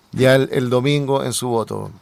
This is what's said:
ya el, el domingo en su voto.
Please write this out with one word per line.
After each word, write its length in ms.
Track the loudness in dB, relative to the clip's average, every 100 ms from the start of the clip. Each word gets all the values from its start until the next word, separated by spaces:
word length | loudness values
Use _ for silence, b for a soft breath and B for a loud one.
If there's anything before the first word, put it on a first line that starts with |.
| _
ya 220 | 2 4 4
el, 120 | 2
el 160 | -2 0
domingo 560 | 0 2 0 0 -2 -2
en 80 |
su 160 | -4 -2
voto. 420 | -2 -4 -8 -10 -16